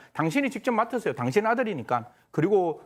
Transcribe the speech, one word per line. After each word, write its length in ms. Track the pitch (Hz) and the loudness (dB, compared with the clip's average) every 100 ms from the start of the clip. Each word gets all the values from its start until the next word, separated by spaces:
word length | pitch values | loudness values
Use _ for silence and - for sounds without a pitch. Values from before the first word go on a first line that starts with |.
| - | -12
당신이 340 | - 160 262 277 | -2 0 0 -2
직접 240 | - - | -2 -2
맡으세요. 400 | 226 196 254 - | 0 0 -2 -4
당신 320 | 127 123 165 220 | -2 0 2 2
아들이니까. 640 | 240 233 170 107 120 113 _ _ | 0 -2 -4 -2 -4 -4 _ _
그리고 520 | - 170 202 175 151 | -2 2 4 2 -4